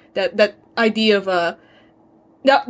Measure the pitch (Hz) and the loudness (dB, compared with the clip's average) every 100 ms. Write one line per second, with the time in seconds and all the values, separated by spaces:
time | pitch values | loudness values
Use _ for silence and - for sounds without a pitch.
0 | _ - 185 214 208 - _ - 226 220 | _ -6 -4 0 -2 -2 _ -2 -2 0
1 | 220 202 190 185 170 - _ _ _ _ | 2 0 0 -2 -2 -6 _ _ _ _
2 | _ _ _ _ 262 269 | _ _ _ _ 2 2